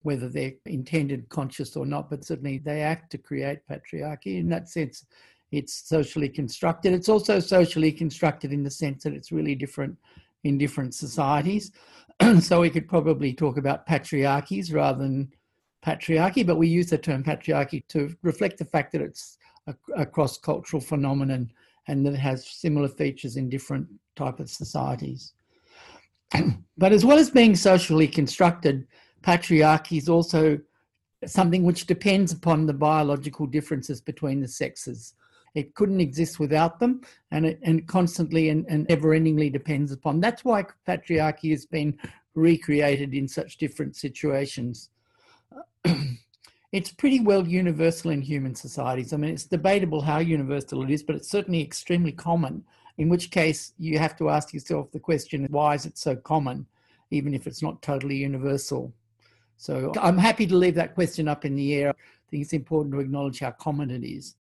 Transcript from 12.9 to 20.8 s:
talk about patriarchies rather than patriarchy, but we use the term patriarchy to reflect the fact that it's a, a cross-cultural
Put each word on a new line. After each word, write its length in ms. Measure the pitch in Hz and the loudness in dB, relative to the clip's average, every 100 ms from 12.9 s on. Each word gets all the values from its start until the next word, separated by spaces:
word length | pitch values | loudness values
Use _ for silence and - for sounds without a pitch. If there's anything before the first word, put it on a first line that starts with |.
| 175 151 139 143 | 2 2 2 0
talk 240 | 131 151 131 | 0 -2 0
about 300 | 139 139 - | -2 -4 0
patriarchies 840 | 147 - 143 139 139 - 196 175 | -2 0 0 2 0 -2 -6 -2
rather 260 | 151 143 135 | 0 0 0
than 340 | 139 135 135 _ _ _ _ _ | -2 -4 -6 _ _ _ _ _
patriarchy, 600 | - - - 160 185 220 180 | -6 -4 0 2 2 2 2
but 100 | 160 | 2
we 120 | 165 | 4
use 220 | 170 175 | 2 2
the 80 | 156 | -2
term 260 | - 135 | 0 -2
patriarchy 600 | 135 151 - 147 139 143 - | -2 -4 -2 -2 -2 -6 -6
to 260 | 156 143 170 | -4 -4 -4
reflect 360 | 175 - 196 - | -4 -2 -4 -4
the 60 | 160 | -4
fact 260 | 160 139 | -4 -2
that 80 | 156 | -6
it's 380 | 147 - - _ _ _ - | -6 -10 -20 _ _ _ -16
a, 80 | 139 - 233 | -16 -10 -6
a 100 | 143 | -4
cross-cultural 720 | - 139 - - 160 - 156 | -2 -2 -2 -6 -6 -4 -8